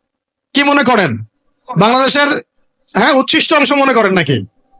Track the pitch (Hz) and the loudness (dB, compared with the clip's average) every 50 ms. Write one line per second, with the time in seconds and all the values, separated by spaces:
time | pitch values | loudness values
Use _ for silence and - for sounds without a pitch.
0 | _ _ _ _ _ _ _ _ _ _ - 269 285 285 285 285 269 240 254 220 | _ _ _ _ _ _ _ _ _ _ -4 -2 0 0 0 0 2 0 0 0
1 | 185 151 113 101 110 - _ _ _ _ _ _ _ - - 160 196 220 240 262 | 0 -2 -4 -6 -10 -16 _ _ _ _ _ _ _ -8 -2 0 0 2 2 2
2 | 269 262 - 285 285 285 294 - - _ _ _ _ _ _ _ _ _ - - | 0 0 2 0 0 0 -2 -4 -6 _ _ _ _ _ _ _ _ _ -4 0
3 | 220 285 302 262 202 - - 320 - - 330 294 277 - 285 277 277 269 254 233 | 0 2 2 0 0 0 -2 -2 0 0 0 0 2 0 0 0 0 0 2 2
4 | 220 196 190 185 165 143 143 110 98 - _ _ _ _ _ | 0 0 0 0 0 -2 -2 -4 -6 -10 _ _ _ _ _